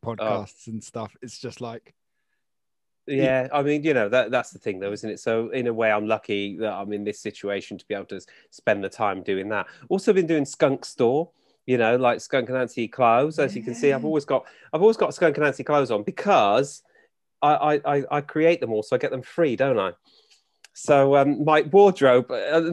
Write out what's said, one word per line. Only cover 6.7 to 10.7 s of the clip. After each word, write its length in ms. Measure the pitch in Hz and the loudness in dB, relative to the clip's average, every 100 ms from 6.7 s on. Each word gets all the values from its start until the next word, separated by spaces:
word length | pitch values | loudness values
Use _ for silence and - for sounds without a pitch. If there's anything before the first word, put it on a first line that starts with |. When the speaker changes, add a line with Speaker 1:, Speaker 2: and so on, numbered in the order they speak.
Speaker 1:
I'm 220 | 95 101 | -6 -8
in 100 | 104 | -6
this 160 | 104 104 | -6 -8
situation 580 | 107 - 98 101 - 98 | -12 -10 -6 -6 -8 -14
to 80 | - | -10
be 80 | 101 | -10
able 100 | - | -8
to 100 | 98 | -14
s-, 120 | - _ _ | -16 _ _
spend 300 | - - 101 | -6 -2 -2
the 60 | 98 | -2
time 360 | - 104 95 | -4 -4 -4
doing 260 | 92 95 98 | -4 -4 -4
that. 180 | 104 90 - - | -6 -8 -14 -6
Also 240 | 190 - | -2 2
been 120 | 190 165 | 2 2
doing 200 | 160 143 | 0 -2
Skunk 400 | - 147 | 0 0